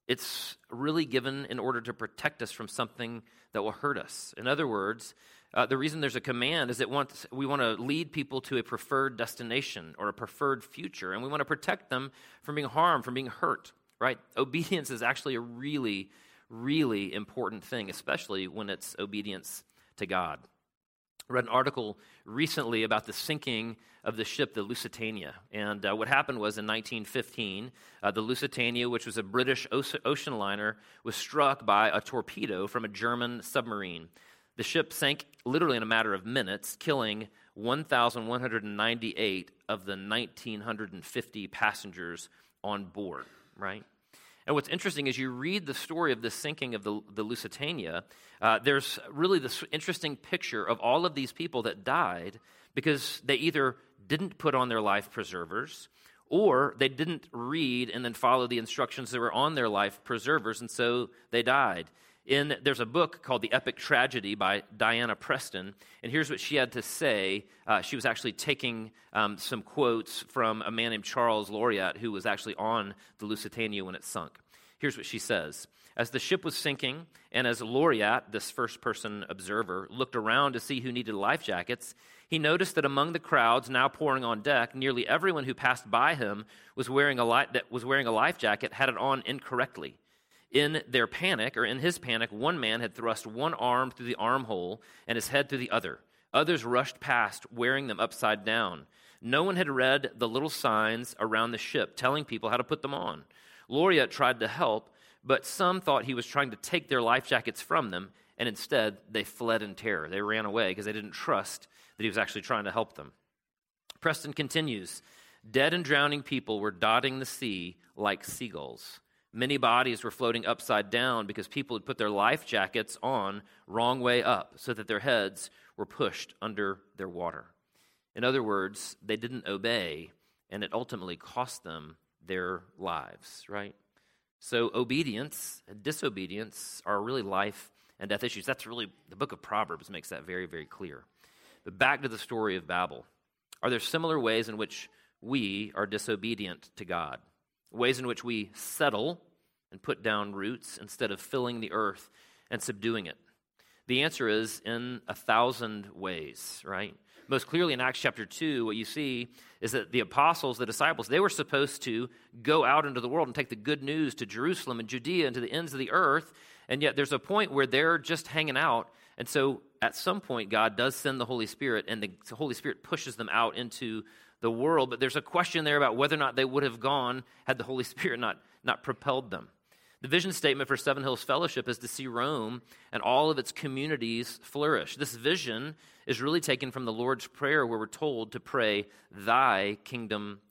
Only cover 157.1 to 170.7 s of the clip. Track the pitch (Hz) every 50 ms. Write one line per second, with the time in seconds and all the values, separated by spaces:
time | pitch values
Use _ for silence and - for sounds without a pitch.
157.1 | _ - - - 131 135 - - - 165 175 170 143 123 127 127 127 - - 143
158.1 | 117 - 110 92 - - 160 156 147 127 117 110 107 110 110 - - 156 151 139
159.1 | 127 120 120 120 - - - - - - - 113 113 131 104 - - 123 110 90
160.1 | - 143 143 160 170 165 - 139 123 113 123 110 113 - 143 160 160 - 117 -
161.1 | 123 165 196 202 - - 147 - - 139 139 139 - - - 131 113 113 120 123
162.1 | - - _ _ - 117 117 135 151 160 139 120 135 151 151 143 135 123 117 123
163.1 | 131 160 160 131 117 143 139 - 120 107 104 127 151 143 135 139 151 156 156 139
164.1 | 113 - - 101 104 110 123 160 185 170 - - 123 117 113 107 123 127 120 143
165.1 | 180 180 160 135 120 127 120 110 - 156 170 160 135 135 135 - - 175 185 147
166.1 | 135 160 156 - - - - - - - - - 127 135 147 147 113 135 143 135
167.1 | 143 127 - - 196 208 214 175 139 139 135 127 127 135 151 160 170 160 135 -
168.1 | 165 156 - - - 156 156 160 175 135 151 160 123 117 - - - _ _ _
169.1 | _ - 120 - - 151 135 139 135 - - _ _ - - 101 - - - 185
170.1 | 180 202 - - 131 117 107 98 107 110 110 113